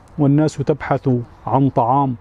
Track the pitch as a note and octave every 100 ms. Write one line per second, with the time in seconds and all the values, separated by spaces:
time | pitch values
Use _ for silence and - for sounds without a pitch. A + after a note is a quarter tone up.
0 | - - C#3+ C#3+ D#3 - C3+ C#3+ - C#3
1 | C3+ B2 A#2+ - - C3 C#3 B2+ A#2 C#3
2 | C3+ A#2+